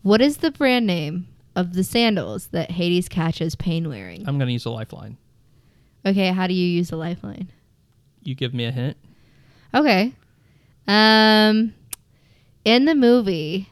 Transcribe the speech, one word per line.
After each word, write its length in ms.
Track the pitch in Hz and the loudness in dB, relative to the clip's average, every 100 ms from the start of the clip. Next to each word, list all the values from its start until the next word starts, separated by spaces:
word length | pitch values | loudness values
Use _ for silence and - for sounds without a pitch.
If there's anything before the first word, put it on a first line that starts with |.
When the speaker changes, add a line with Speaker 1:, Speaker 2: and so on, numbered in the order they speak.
Speaker 1:
What 180 | 190 214 | 4 4
is 180 | 277 285 | 4 2
the 120 | 320 | -4
brand 360 | 294 269 247 220 | 0 0 2 0
name 420 | 175 151 180 180 - _ | -2 -4 -8 -12 -20 _
of 200 | - 180 | -6 -4
the 100 | 180 | -4
sandals 640 | 185 233 233 196 92 107 - | -2 0 0 0 -4 -10 -8
that 240 | 170 - | -6 -6
Hades 360 | 170 175 175 180 | -4 -2 -2 -2
catches 460 | - 165 - 170 | -4 -4 -4 -6
Pain 340 | - - 165 165 | -4 -4 -4 -6
wearing? 380 | 117 92 85 202 | -10 -14 -12 -6
Speaker 2:
I'm 100 | 143 | -2
gonna 120 | 127 | -2
use 120 | 120 | -4
a 60 | 117 | -6
lifeline. 460 | 117 110 - 107 117 _ _ _ _ _ _ _ _ | -10 -12 -14 -18 -20 _ _ _ _ _ _ _ _
Speaker 1:
Okay, 240 | 190 196 185 | -2 0 0
how 140 | 185 185 | 0 -2
do 80 | |
you 120 | 185 180 | 0 0
use 240 | 175 175 | 0 -2
a 40 | 160 | -6
lifeline? 540 | 156 180 - - 185 _ _ _ _ _ _ _ | -8 -8 -12 -12 -14 _ _ _ _ _ _ _
Speaker 2:
You 120 | - | -12
give 200 | 131 127 | -6 -6
me 100 | 123 | -4
a 80 | 117 | -6
hint. 240 | 123 127 - _ _ _ _ _ _ _ | -4 -6 -8 _ _ _ _ _ _ _
Speaker 1:
Okay. 380 | 247 294 190 226 - _ _ _ _ _ _ - | 0 4 2 0 -6 _ _ _ _ _ _ 0
Um, 880 | 208 220 220 214 214 214 220 220 - _ - _ _ _ _ _ _ | 4 6 6 6 6 4 2 0 -6 _ -20 _ _ _ _ _ _
in 200 | - 240 285 | 2 4 4
the 80 | |
movie 720 | 311 240 247 196 170 151 185 190 | 4 4 4 2 -4 -4 -8 -8